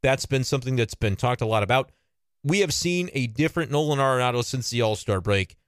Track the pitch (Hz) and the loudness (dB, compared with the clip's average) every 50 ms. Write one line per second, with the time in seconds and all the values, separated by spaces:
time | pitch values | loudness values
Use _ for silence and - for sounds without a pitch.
0 | - 131 135 135 - - 139 131 131 - - 135 123 127 131 123 113 107 - - | 2 0 0 0 -2 -2 -2 -2 0 0 -2 -4 -2 -2 0 0 0 -2 -2 -2
1 | - 107 98 - - 123 123 - 120 110 110 110 104 98 123 131 135 - _ _ | -2 -2 -2 0 0 -2 -2 0 -2 0 0 0 2 2 2 2 0 0 _ _
2 | _ _ _ _ _ _ _ _ _ 139 165 202 196 165 - - - 180 175 180 | _ _ _ _ _ _ _ _ _ 0 2 2 2 2 0 -2 0 0 0 0
3 | 180 180 - 139 127 120 110 117 151 160 - 175 165 - 143 147 156 151 151 139 | -2 -2 -2 -4 -4 -4 0 0 0 0 0 -2 -4 0 0 0 0 2 0 2
4 | 139 135 131 127 123 123 120 120 120 - - 131 120 - - 120 113 110 107 - | 2 2 2 2 2 0 0 0 -2 -2 -4 -6 -4 -4 -2 0 2 2 0 -2
5 | - - 104 95 85 104 101 98 95 - - _ _ | -2 -2 -2 0 0 0 0 0 0 -2 -6 _ _